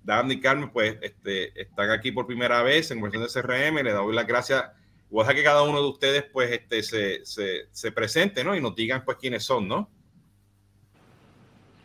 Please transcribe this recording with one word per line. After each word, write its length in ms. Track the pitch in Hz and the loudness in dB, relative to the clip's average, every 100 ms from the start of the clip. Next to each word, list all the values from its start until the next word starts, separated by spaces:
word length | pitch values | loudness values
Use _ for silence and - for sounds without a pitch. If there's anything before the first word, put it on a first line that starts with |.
Daphne 340 | - 110 131 | 0 0 2
y 60 | 131 | 0
Carmen, 300 | 131 143 143 | 2 2 0
pues, 260 | 120 107 107 | 0 0 -2
este, 580 | - _ 98 95 82 - | -12 _ -6 -4 -6 -10
están 300 | 101 - 104 | -12 -2 0
aquí 220 | 110 123 | 0 0
por 120 | 113 | -4
primera 380 | 120 120 120 120 | -4 -2 2 4
vez 260 | 123 156 160 | 4 4 2
en 80 | 117 | -4
conversaciones 340 | 104 110 117 | -4 -4 -4
de 60 | 127 | -4
C 20 | |
R 220 | 123 127 151 | -2 0 0
M. 160 | 156 | 0
Le 80 | 123 | 0
doy 240 | 101 104 | 0 0
las 140 | 113 110 | 0 2
gracias. 340 | 123 123 135 - _ _ _ - | 0 2 0 -2 _ _ _ -4
Voy 120 | 107 | 0
a 20 | |
dejar 100 | 113 | 2
que 80 | 135 | 4
cada 200 | 143 147 | 6 6
uno 180 | 147 147 | 4 2
de 60 | 143 | 0
ustedes, 340 | - 135 143 143 | 0 2 2 0
pues, 200 | 131 123 | -2 0
este, 320 | 117 - 110 | -2 -2 -2
se, 420 | - 110 98 87 - | -2 -2 -2 -4 -8
se, 360 | - 98 87 - | -6 -4 -6 -8
se 180 | - 113 | -10 -6
presente, 540 | 113 107 160 196 165 | -2 0 2 0 0
¿no? 100 | 156 | -2
Y 60 | 190 | -2
nos 160 | 123 95 | -2 -4
digan, 280 | 113 131 | -2 -2
pues, 120 | 127 120 | -4 -6
quiénes 260 | 131 113 | -4 -6
son, 240 | - 123 95 | -2 -2 0
¿no? 240 | 151 208 _ _ _ _ _ _ _ _ _ _ _ _ _ _ _ _ _ _ _ | -4 -6 _ _ _ _ _ _ _ _ _ _ _ _ _ _ _ _ _ _ _